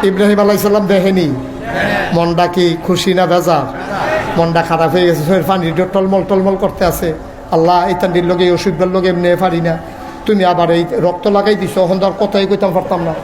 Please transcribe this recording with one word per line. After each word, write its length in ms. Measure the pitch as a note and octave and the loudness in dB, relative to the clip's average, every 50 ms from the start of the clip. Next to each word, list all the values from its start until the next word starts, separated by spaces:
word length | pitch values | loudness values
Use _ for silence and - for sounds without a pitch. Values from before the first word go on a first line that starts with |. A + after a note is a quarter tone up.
| - | 0
ইব্রাহিম 340 | G3 F#3+ F#3 G#3 G#3 G#3 G3+ | 0 0 2 2 2 4 4
আলাইহিস 220 | G#3 G3+ G#3 F#3+ - | 4 2 2 2 2
সালাম 240 | G#3 G3+ G#3+ G3+ | 2 2 2 2
দেখেনি 460 | F3 G3+ F#3+ F3+ G3 F#3+ F#3 E3+ D3 C3 B2+ - - - - - - - - - G3+ G3+ G3+ F#3+ - - | 2 2 2 2 2 2 2 2 0 -2 -4 -6 -10 -10 -10 -10 -6 -4 -4 -2 -2 -2 -2 -2 0 0
মনটা 340 | E3+ E3+ E3+ E3+ E3+ F3 | 0 2 2 2 2 0
কি 300 | E3+ F3 F#3+ F3+ E3+ E3 E3 - | 0 2 2 2 2 0 -2 -2
খুশি 280 | - F#3 F3 - G3 F#3 | -2 -2 0 0 0 2
না 120 | F3+ F#3 | 2 2
বেজার? 360 | E3 F3 F3+ E3 F3 E3 D3 C3+ B2 - - - - - F#3+ D#3 - - - - - - | 2 2 2 2 2 0 0 0 -4 -8 -10 -8 -8 -6 -4 -4 -2 -2 -2 -4 -2 0
মনটা 260 | E3 E3+ E3 E3 E3 E3 | 0 0 2 2 0 0
খারাপ 280 | E3 E3+ D#3+ E3 D#3+ | 0 0 0 0 0
হয়ে 160 | - F3+ F3+ | 2 2 2
গেছে, 160 | F3 E3+ D3+ D3+ | 2 2 0 0
চোখের 160 | D3+ F#3+ F#3+ D#3 | 0 0 0 2
পানি 260 | D#3 F#3+ F#3+ E3+ E3 D#3+ D#3 F#3 F#3 F#3+ | 0 0 0 0 -2 0 -2 -2 0 0
টলমল 300 | G3 F#3+ F#3+ G3 F#3+ F#3 F#3+ | 0 0 2 0 0 0 0
টলমল 280 | G3+ F#3+ F#3 G3 F#3+ | 0 0 2 0 0
করতে 280 | F#3 G#3 F#3+ - - F#3+ | 0 -2 -4 -2 0 -2
আছে। 300 | E3+ E3 - - E3+ D#3 D#3+ - - - - - - - | 0 0 -2 -4 -4 -4 -6 -10 -16 -16 -18 -8 -2 0
"আল্লাহ, 360 | - E3 F3 F3+ F3 F3 G3 | 2 4 4 4 2 2 0
এই 60 | F#3 F3+ | 0 0
তান্ডির 240 | - F#3+ F3 F3 F3 | -2 0 0 0 0
লোকে, 200 | E3+ F3+ F3 F#3 | 2 2 2 2
এই 60 | F3+ | 2
অসুখের 380 | F3 E3+ - G3+ E3+ D3+ F#3 F#3 | 2 2 0 -2 0 0 -2 0
লোকে 200 | F#3 F#3+ F3+ F#3 | 0 0 0 0
এমনি 280 | F3+ F3 F3 F3 F3 F3 | 0 2 2 2 2 2
পারি 200 | F#3 F#3 E3+ E3+ | 2 0 0 0
না, 180 | E3 E3+ E3 E3 - - - - - - - - - | -2 -2 -2 -4 -6 -14 -14 -14 -14 -14 -14 -8 -4
তুমি 180 | - G#3+ G3+ F#3 | -2 0 2 2
আবার 260 | F3+ F3 F3 E3+ E3 | 2 2 2 2 2
এই 140 | E3+ - F3+ E3+ - | 2 0 0 -2 -2
রক্ত 340 | - D3 F3 F3 F3+ - | 0 0 0 -2 0 -2
লাগাই 280 | G#3 G3+ G3+ G3 G#3 G#3+ | 0 0 2 2 2 0
দিছো, 300 | F3+ F#3+ E3+ - F#3+ F#3 | 0 -2 -4 0 0 0
এখন 140 | E3+ F#3+ F#3+ | 2 2 0
তো 80 | F#3 | 0
আর 60 | G3 F3 - | -2 0 0
কথাই 260 | A3 G#3 G#3 G3+ G3 | -2 0 0 0 0
কইতাম 260 | F#3 G3+ G3 G3+ F#3+ E3 | 0 0 0 0 0 0
পারতাম 300 | F#3 - - F#3+ F3 E3+ | -2 -2 -2 -4 -4 -2
না।" 120 | E3 D#3 D3+ | -4 -6 -6